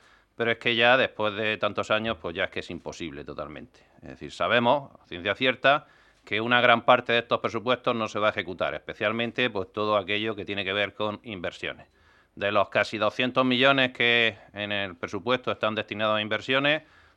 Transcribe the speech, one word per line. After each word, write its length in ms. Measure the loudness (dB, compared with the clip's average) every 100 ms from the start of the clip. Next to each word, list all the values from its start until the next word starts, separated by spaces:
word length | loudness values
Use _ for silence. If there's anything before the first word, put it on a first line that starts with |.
| _ _ _ -4
pero 160 | -2
es 60 | 0
que 180 | 0 4
ya 220 | 6 6
después 360 | 4 0 -4 -2
de 200 | -2 0
tantos 340 | -2 -2 0
años, 280 | 0 -2 -6
pues 160 | -6 -4
ya 100 | -4
es 40 |
que 100 | -4
es 100 | -10
imposible 540 | -10 -12 -10 -10 -10
totalmente. 560 | -12 -12 -12 -12 -18 _ _ _
Es 80 | -20
decir, 240 | -16 -12
sabemos, 580 | -4 0 2 4 2 -2 -18
a 60 | -14
ciencia 280 | -8 -4 0
cierta, 520 | 0 2 2 2 0 _ _ _
que 160 | -6 -2
una 220 | 2 4
gran 220 | 6 6
parte 300 | 6 4 4
de 40 | 0
estos 220 | 2 -2
presupuestos 560 | -2 -4 -2 -2 0 -2
no 120 | -2
se 120 | 0
va 80 | 0
a 20 |
ejecutar, 460 | 0 -4 -4 -4 -6
especialmente, 760 | -10 -4 -2 -2 -4 -2 -2
pues, 240 | -2 -6
todo 240 | -4 0 0
aquello 380 | 0 -2 -4 -6
que 100 | -6
tiene 180 | -6
que 80 | -2
ver 220 | -2 -2
con 260 | -2 -6 -6
inversiones. 640 | -10 -8 -8 -8 -10 -10 -16 _ _ _ _ -4
De 160 | 0
los 180 | 2 2
casi 300 | 0 0 0
doscientos 440 | -2 0 -2 0
millones 480 | 2 4 4 4 2
que 460 | 2 2 4 2 -2 -12
en 180 | -8 -6
el 240 | -4 -6 -6
presupuesto 560 | -8 -6 -2 -2 -2
están 220 | -2 -2
destinados 460 | -2 -4 -2 0 0
a 20 |
inversiones, 640 | -2 -4 0 0 2 0 -4 _ _